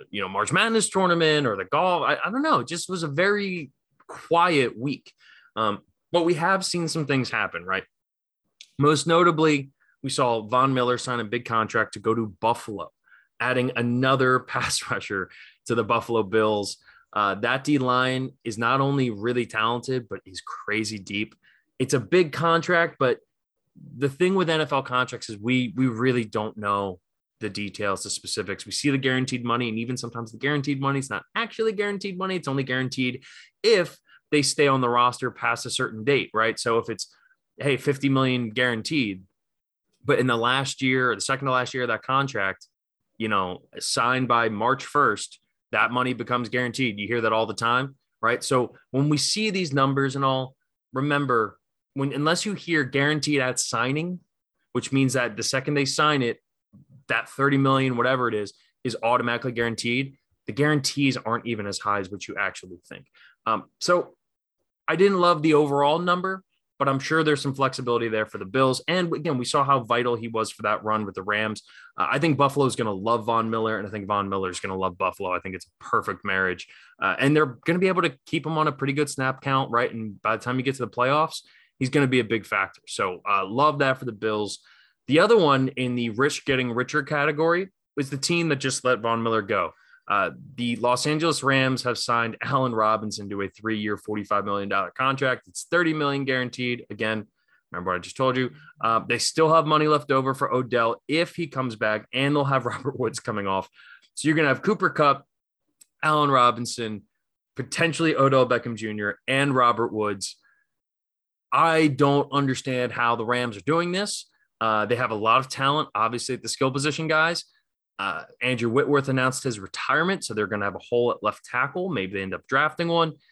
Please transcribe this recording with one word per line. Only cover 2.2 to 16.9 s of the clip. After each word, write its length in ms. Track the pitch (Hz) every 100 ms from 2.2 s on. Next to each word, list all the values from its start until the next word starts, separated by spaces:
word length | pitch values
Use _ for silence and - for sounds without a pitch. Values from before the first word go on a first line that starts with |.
| 165
I 60 |
don't 120 | 247
know. 160 | 311 285
It 80 | 139
just 200 | 170 -
was 160 | 180
a 60 | 160
very 640 | 139 190 208 196 180 143 _ _ _ -
quiet 680 | - - 170 180 151 120 107
week. 340 | 139 - - _ - - _ 107
Um, 260 | 107 101 - _ _
but 120 | 175
we 120 | 170 156
have 300 | 170 190 185
seen 220 | 175 160
some 180 | 165 139
things 240 | 135 120
happen, 360 | 113 98 85 90
right? 200 | 95 - _ _ _ _ _ _ _ - -
Most 280 | 143 147 160
notably, 680 | 165 175 156 156 143 135 _ _ _
we 80 | 135
saw 320 | - 127 113
Von 320 | 107 127 135
Miller 240 | 127 123 120
sign 220 | - 120
a 60 | 107
big 200 | 120 120
contract 480 | 113 107 117 107
to 60 | 104
go 140 | 107
to 140 | 113 107 90
Buffalo, 500 | 113 120 - 98 80 _ _ - _ _
adding 320 | 120 127 127 113
another 640 | 120 120 131 135 127 127
<laughs> 80 | -
pass 420 | - - - -
rusher 380 | 107 - 98 90 - - _ -
to 80 | 117
the 80 |
Buffalo 400 | 107 117 - 113
Bills. 540 | 98 110 110 104 98 - _